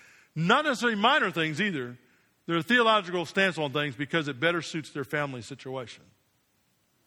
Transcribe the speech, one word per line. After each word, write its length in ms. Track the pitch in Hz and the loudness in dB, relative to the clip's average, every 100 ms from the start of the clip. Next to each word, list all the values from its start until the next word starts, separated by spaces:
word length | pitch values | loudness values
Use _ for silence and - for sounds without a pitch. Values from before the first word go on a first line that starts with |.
| - - _ | -20 -20 _
not 300 | 151 170 254 | -2 2 4
necessarily 320 | 302 220 240 214 | 2 0 0 2
minor 340 | 220 302 214 | 4 4 2
things 300 | 165 156 151 | 0 -2 0
either, 380 | 208 151 123 123 _ _ _ _ - | -2 -2 -6 -12 _ _ _ _ -4
their 160 | 170 | -2
theological 640 | 156 247 226 214 175 175 160 | 4 4 6 4 2 -4 -2
stance 320 | - 196 160 | 2 2 2
on 160 | 147 | -2
things 200 | 143 147 | -2 -4
because 320 | 117 147 170 143 | -4 -2 -2 -2
it 140 | 127 | 0
better 220 | 165 175 | 0 0
suits 280 | - 165 - | -2 -6 -8
their 140 | 151 | -8
family 380 | 131 151 143 127 | -6 -4 -4 -6
situation, 640 | 107 135 131 131 117 - _ _ _ _ _ _ _ _ _ _ | -12 -14 -10 -10 -10 -16 _ _ _ _ _ _ _ _ _ _